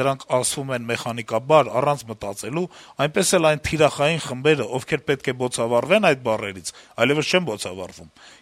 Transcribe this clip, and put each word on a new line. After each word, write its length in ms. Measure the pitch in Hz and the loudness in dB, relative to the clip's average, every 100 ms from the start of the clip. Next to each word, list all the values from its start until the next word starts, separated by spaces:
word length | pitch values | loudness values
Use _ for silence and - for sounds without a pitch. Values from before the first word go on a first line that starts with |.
դրանք 180 | 135 131 - 131 | -2 -2 0 0
ասվում 260 | 123 - 135 123 | 0 -4 -4 -6
են 120 | 117 | -4
մեխանիկաբար, 720 | 117 123 117 110 113 131 156 120 117 | -4 -4 -6 -2 -2 4 4 6 0
առանց 280 | 139 139 113 | 0 -2 -6
մտածելու, 560 | 107 101 101 104 156 180 - - - | -10 -10 -10 -8 -6 -6 -10 -16 -4
այնպես 280 | 147 175 185 185 | -2 0 2 4
էլ 40 | 156 | 4
այն 160 | 151 | 2
թիրախային 600 | - 156 147 - 147 160 - | -2 2 2 2 0 0 -6
խմբերը, 380 | 127 147 147 107 131 | -2 2 2 0 -4
ովքեր 260 | - 147 - | -4 -4 -2
պետք 200 | 139 - | -2 -2
է 80 | 127 | -2
բոցավառվեն 680 | 127 - 117 120 131 208 190 | -4 -2 0 2 4 4 4
այդ 120 | 135 123 | 2 0
բառերից, 400 | 107 104 95 82 - - - | -2 -4 -8 -12 -16 -12 0
այլևս 300 | 123 151 143 | 2 2 2
չեն 140 | 185 160 | 0 0
բոցավառվում, 680 | 104 95 95 90 - 80 _ - - | -6 -8 -10 -12 -14 -20 _ -20 -20